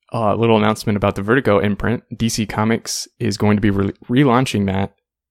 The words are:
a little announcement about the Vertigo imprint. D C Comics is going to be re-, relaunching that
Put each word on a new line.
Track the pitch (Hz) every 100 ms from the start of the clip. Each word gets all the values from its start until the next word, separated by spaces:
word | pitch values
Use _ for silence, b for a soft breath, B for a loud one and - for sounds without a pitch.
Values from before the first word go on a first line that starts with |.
| _
a | 120 107 98
little | 113 110
announcement | 107 110 - 104
about | 101 98
the |
Vertigo | 101 131 110 101
imprint. | 104 98 104 123 - 113
D | 113
C | 117 104
Comics | - 110 113 - - - -
is | 113 104
going | 104 107
to |
be | 104
re-, | 98 98 - -
relaunching | 123 143 120 131 107 98
that | 95 101 _ _ _ _